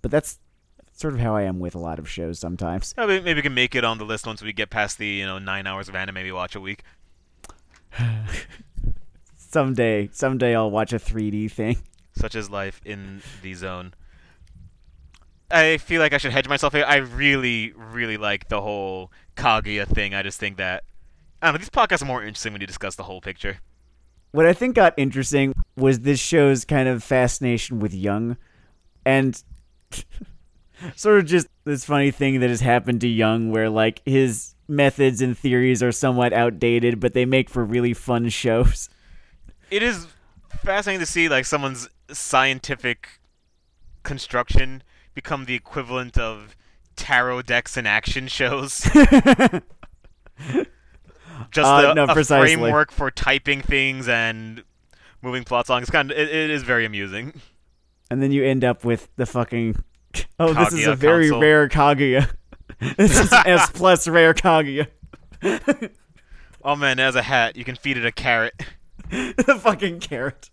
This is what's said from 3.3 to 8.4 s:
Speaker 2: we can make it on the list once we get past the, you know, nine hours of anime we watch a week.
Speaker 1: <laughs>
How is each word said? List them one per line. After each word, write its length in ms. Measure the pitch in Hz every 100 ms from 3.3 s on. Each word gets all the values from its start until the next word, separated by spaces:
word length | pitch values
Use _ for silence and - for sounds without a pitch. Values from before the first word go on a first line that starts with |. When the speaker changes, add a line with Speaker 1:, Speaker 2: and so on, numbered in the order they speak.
| 156
Speaker 2:
we 40 |
can 120 | 143
make 200 | 127 123
it 100 | 127
on 140 | 120 113
the 60 |
list 220 | 107 110 -
once 160 | 107
we 100 | 107
get 180 | 104 104
past 260 | 110 104 -
the, 80 | 104
you 200 | 98 98
know, 120 | 95
nine 280 | 95 95 98
hours 220 | 95 95
of 60 |
anime 220 | 92 95 95
we 160 | 92
watch 220 | 92 90
a 60 | 104
week. 220 | 95 101 - _ _ _ _ _ - - _ _ _ -
Speaker 1:
<laughs> 40 | 120 110 107 -